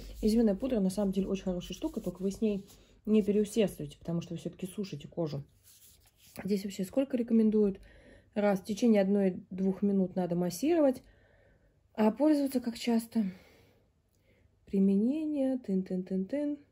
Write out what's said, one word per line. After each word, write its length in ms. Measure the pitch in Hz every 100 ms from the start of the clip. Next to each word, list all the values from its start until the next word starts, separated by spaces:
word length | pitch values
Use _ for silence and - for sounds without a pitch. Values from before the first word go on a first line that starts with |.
| - -
изюминная 340 | 220 226 220 190
пудра 260 | 262 226
на 80 | 185
самом 240 | 196 196
деле 160 | 196 190
очень 160 | 190 190
хорошая 320 | 180 - -
штука, 240 | 320 -
только 200 | 180 180
вы 100 | 190
с 100 | 196
ней 240 | 220 196 - - _ _ 208
не 180 | 214
переусердствуйте, 720 | 208 208 202 226 196 - 147 -
потому 220 | - 170
что 140 | 170
вы 60 | 165
все-таки 280 | 170 - 185
сушите 400 | - 190 143 -
кожу. 380 | - 156 143 - _ _ - - - _ _ - -
Здесь 200 | 190 202
вообще 220 | 202 196 185
сколько 320 | 269 269 240
рекомендуют? 640 | 233 226 220 214 202 196 - - - - _
Раз 260 | 214 202 190
в 60 | -
течение 360 | 208 240 208
одной-двух 800 | 190 202 190 180 - 185 190 190
минут 340 | 202 196 180 190
надо 200 | 175 175
массировать. 640 | 175 175 294 339 277 262 - _ _ _ _ _ _ _ _
А 180 | - 214
пользоваться 480 | 226 302 285 277 247
как 180 | 240 226
часто? 480 | 240 226 226 226 190 180 - _ _ _ _ _ _ _ _ _ _ _ -
Применение, 920 | 196 196 196 233 311 302 294 262 262
тын-тын-тын-тын. 1000 | 208 190 185 185 185 190 190 285 294 294 _